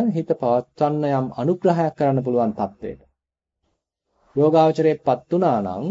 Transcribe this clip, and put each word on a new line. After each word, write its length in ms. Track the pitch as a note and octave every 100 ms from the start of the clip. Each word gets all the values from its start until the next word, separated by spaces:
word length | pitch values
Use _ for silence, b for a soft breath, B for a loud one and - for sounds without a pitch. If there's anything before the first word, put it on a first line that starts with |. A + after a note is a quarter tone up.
| A3+
හිත 200 | E3 D#3
පවත්වන්න 720 | - B2 B2 - - D3 D3+ D3
යම් 200 | C3+ B2+
අනුග්‍රහයක් 600 | - C#3 F3+ F#3 E3+ D#3+
කරන්න 260 | - C#3+ C3+
පුළුවන් 320 | C3 A#2+ A2+
තත්වයට 480 | G#2+ G2+ - G2 - _ _ _ _ _ _ _ _ _ _ _ _ _ C#3
යෝගාවචරයේපත් 840 | D3+ D#3+ D#3+ D#3+ D#3+ D3+ - B2 -
වුණා 340 | F3 F3+ A#2
නම් 260 | F#2+ F#2 D3+